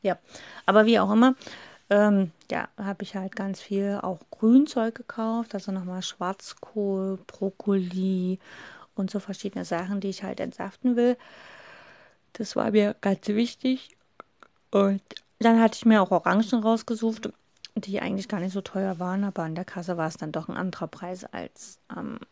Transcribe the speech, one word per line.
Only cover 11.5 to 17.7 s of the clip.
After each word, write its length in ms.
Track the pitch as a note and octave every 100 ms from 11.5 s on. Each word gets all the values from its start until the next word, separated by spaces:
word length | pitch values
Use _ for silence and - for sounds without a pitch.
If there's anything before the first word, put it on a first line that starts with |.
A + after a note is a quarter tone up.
| - - - - - _ _ _
Das 220 | - G#3+ -
war 140 | A3+
mir 260 | G#3 G3+ -
ganz 260 | G3 F#3+ -
wichtig. 680 | G#3 A#3 - C4 C4 - _ _ _ - _ - _ _
Und 320 | G3+ G3 G3 _ - _ _
dann 200 | A3+ A3+
hatte 180 | A3+ -
ich 100 | A3+
mir 160 | A3
auch 80 | F#3
Orangen 520 | F3+ F3 F#3+ A3 A#3+
rausgesucht, 680 | A3 A3+ - A3 A3+ A3 A3+ - _ _ -